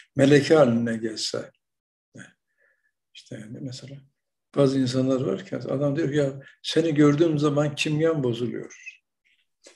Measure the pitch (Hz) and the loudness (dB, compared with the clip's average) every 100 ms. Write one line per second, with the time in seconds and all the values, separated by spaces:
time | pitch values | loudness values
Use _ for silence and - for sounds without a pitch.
0 | _ 135 135 147 139 156 127 117 117 113 | _ 2 6 6 6 6 6 4 -2 -4
1 | 110 110 - - - _ _ _ _ _ | -8 -8 -8 -8 -10 _ _ _ _ _
2 | _ 123 - _ _ _ _ _ _ _ | _ -20 -20 _ _ _ _ _ _ _
3 | _ - - 117 107 131 131 123 135 139 | _ -20 -18 -18 -16 -14 -14 -14 -18 -20
4 | _ _ _ _ _ 143 135 135 127 131 | _ _ _ _ _ 0 2 2 0 0
5 | 131 127 151 196 - 131 - 135 143 139 | 0 0 -2 -6 -6 -10 -6 -4 -2 -2
6 | 151 147 139 139 - _ - 156 165 147 | -2 -2 -2 -4 -18 _ -4 0 0 4
7 | 147 147 170 147 151 143 151 143 160 151 | 4 4 2 2 0 0 -2 -2 -4 0
8 | 165 156 127 113 117 110 - - - - | 0 0 -2 -2 -4 -8 -12 -18 -20 -20
9 | _ _ _ _ _ _ - | _ _ _ _ _ _ -20